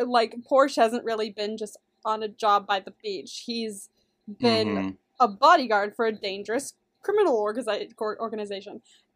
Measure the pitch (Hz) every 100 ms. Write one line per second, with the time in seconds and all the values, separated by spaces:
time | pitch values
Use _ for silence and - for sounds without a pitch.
0 | 247 240 226 240 - 269 269 285 226 240
1 | 226 220 220 208 208 220 208 - _ _
2 | 220 220 220 208 220 202 202 196 190 -
3 | 214 185 - - - 233 226 196 - _
4 | _ _ - 202 240 220 - 101 95 95
5 | _ _ 202 196 294 339 247 208 208 208
6 | 226 214 202 196 202 240 - - _ _
7 | - 415 370 233 208 220 220 208 - -
8 | 214 - 226 214 208 196 208 - - _
9 | _